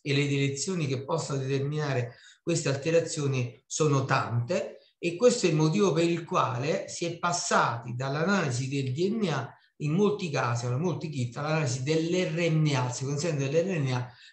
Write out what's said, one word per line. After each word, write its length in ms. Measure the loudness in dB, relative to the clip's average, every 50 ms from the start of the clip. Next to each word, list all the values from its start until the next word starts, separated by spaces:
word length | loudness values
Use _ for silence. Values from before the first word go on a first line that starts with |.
e 120 | -4 0 2
le 140 | 2 2 2
delezioni 600 | 2 2 2 0 0 -2 -4 -4 -2 -2 0 -2
che 180 | -2 -4 -2
possono 340 | -2 -2 -2 -2 -2 -2 -4
determinare 760 | -2 0 -2 0 0 -2 -2 -2 -2 -2 0 -2 -2 -4 -6 -14 -20 -20 -20 _ -4
queste 260 | -2 -2 0 0 0
alterazioni 960 | -2 0 0 2 4 4 4 2 -4 -4 -2 0 0 0 -2 -2 -6 -12 _
sono 400 | -10 -2 2 2 4 4 4 2
tante, 720 | 2 2 0 0 0 -2 -2 0 0 -2 -2 -2 -4 -10 -16 -20 _ _ -6
e 160 | -6 -4 -2
questo 320 | 4 4 4 4 6 2 2
è 20 |
il 60 | 4
motivo 380 | 4 4 4 4 4 4 4 4
per 100 | 4 2
il 220 | 2 2 0 -2
quale 600 | -2 0 0 0 0 0 -2 -2 -2 -2 -2 -4 -6
si 160 | -8 -6 -6
è 120 | -6 -6 -2
passati 800 | -2 -2 -2 0 -2 0 2 2 2 2 0 -4 -6 -8 -6
dall'analisi 720 | -6 -4 -4 -2 0 2 2 2 2 2 0 -2 -2 -4 -2
del 240 | -2 -2 -2 -2
D 260 | -2 0 0 0 0 0
N 100 | 0 0
A 200 | 0 -2 -4 -6 -12 _ _ _ _ -6
in 160 | -4 0 2
molti 360 | 4 4 2 2 0 -4 -4
casi, 380 | -2 -2 0 0 0 0 -2 -2
in 100 | -2 0
molti 320 | 0 -2 -2 -2 -4 -6
kit, 260 | -4 -4 -4 -4 -4 -6
all'analisi 440 | -4 0 0 0 0 0 -2 -2
dell'R 680 | -2 0 0 0 2 0 0 0 0 0 -2 0 0 2
N 200 | 2 4 4 4 2
A, 100 | 2 0
il 60 | -2
sequenziamento 580 | -4 -4 -4 -4 -4 -2 -2 -2 -2 -2 -2 0
dell'R 300 | 2 0 0 2 0 -2
N 140 | -2 -2 -2
A, 140 | -2 -4 -6 -12 -20 -20 -20